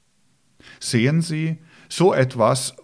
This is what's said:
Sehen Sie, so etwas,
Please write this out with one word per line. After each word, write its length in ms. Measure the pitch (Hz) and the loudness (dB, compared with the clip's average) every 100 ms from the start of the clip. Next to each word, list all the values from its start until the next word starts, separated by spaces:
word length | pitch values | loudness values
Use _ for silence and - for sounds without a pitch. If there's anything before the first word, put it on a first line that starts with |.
| _ _ _ _ _ _ - - | _ _ _ _ _ _ -20 -14
Sehen 420 | - 123 120 160 | -4 0 2 0
Sie, 380 | 165 156 160 160 - - - | -2 -4 -6 -6 -12 -20 -12
so 220 | - 175 | 0 2
etwas, 640 | - 127 127 113 131 - - | 2 0 2 0 2 -4 -10